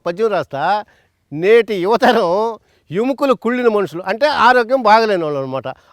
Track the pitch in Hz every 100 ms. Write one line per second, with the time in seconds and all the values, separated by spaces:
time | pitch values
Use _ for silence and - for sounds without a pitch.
0 | - 175 220 190 143 135 160 208 208 _
1 | _ _ _ 143 180 233 220 208 175 226
2 | 254 233 185 185 226 220 _ _ _ 160
3 | 240 262 285 240 226 247 240 208 190 160
4 | 185 214 294 285 220 247 220 269 220 220
5 | 226 196 160 147 135 131 131 131 _